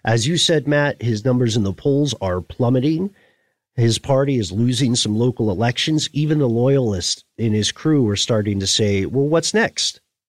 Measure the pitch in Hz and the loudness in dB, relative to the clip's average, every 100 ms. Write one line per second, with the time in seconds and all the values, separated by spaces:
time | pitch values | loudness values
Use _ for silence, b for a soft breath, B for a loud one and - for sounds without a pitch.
0 | - 117 113 175 - 160 139 147 147 - | -2 0 0 0 2 2 2 0 0 -2
1 | 117 107 120 127 123 113 98 92 143 139 | -4 -2 0 2 2 2 -2 -2 0 0
2 | 147 - 98 90 85 - 120 127 135 160 | 0 -4 -4 -4 -6 -2 0 2 0 -2
3 | 196 b b b b b _ - 117 110 | -4 b b b b b _ 0 0 0
4 | - 135 139 131 95 92 120 120 131 117 | 0 0 2 0 -2 -2 0 0 0 0
5 | 107 107 123 117 110 92 120 123 - 156 | 0 0 0 0 -2 0 -2 -2 -2 -2
6 | - 143 151 151 131 113 127 139 120 95 | -2 -4 0 0 0 2 2 2 0 -2
7 | - - _ - 113 107 104 - 156 151 | -4 -8 _ -4 -2 0 -2 -4 0 2
8 | 113 101 - 117 104 98 95 - 107 98 | 2 0 0 0 0 -2 -2 0 2 0
9 | 90 120 143 165 165 214 226 - - - | 0 0 2 0 0 -2 -2 -2 -8 -8
10 | _ _ | _ _